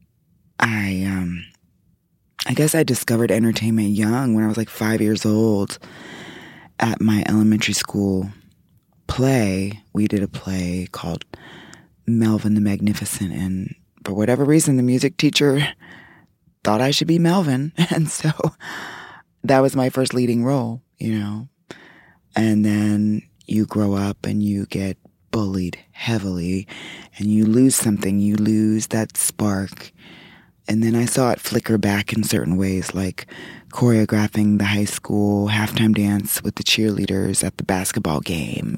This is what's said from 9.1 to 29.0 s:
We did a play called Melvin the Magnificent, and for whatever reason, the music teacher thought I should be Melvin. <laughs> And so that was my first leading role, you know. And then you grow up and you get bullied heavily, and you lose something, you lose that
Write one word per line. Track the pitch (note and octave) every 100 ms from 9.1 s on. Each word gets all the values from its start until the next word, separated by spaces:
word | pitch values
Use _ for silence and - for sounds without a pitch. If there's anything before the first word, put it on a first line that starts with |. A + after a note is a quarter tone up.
| - C3 C3 G#2 F#2 G2 G#2 -
We | G2 G#2
did | G#2
a | F#2+
play | - - F#2+ F2 F2+ F2+
called | - E2+ F2 - - - - - - - _ -
Melvin | A#2 A2 G#2+ G#2+
the | G#2+
Magnificent, | G#2 G2 G#2 G2+ G2+ - F#2+
and | - F#2 F#2+ G2 - _ _ -
for |
whatever | G2 G#2+ B2 C#3
reason, | D#3 D#3 C3
the |
music | B2 B2+ C3+ -
teacher | D3 - D3 C3+ C#3+ - - - - - _ _ _ _
thought | - G#2+
I | C3
should | C#3+ D#3
be | E3+
Melvin. | E3+ F#3 D#3+ C3 D3 -
<laughs> | F3
And | - D#3
so | - D#3+ - D#3+ - - - - - - - _ _
that | - C3+
was | C3+ C3+
my | C3
first | C3 C3
leading | B2 B2 A#2+
role, | A#2+ C#3 A#2 A#2+ - _
you | A2+ A2
know. | G#2 G#2+ C3 _ _ - - - - _ _ -
And | A2 G#2+ G#2+
then | G#2 G#2 G#2 G#2+ G#2+ - _ -
you | G#2+ G#2+
grow | G#2+ G2+
up | G2 G2+ G2 G2+
and | G#2
you | G#2 G2+ F#2+
get | - F#2+ F#2 _ _ _
bullied | A2+ G2+ F#2+ F2+ - -
heavily, | - - A2+ F#2+ F2+ E2+ F#2+ F#2+ - - - - -
and | G#2
you | G#2+ G#2+
lose | A2 C3 B2
something, | A#2 G#2 F#2+ G2+
you | G#2 G#2
lose | G#2+ A2 G#2+ A2 G#2+
that | A2+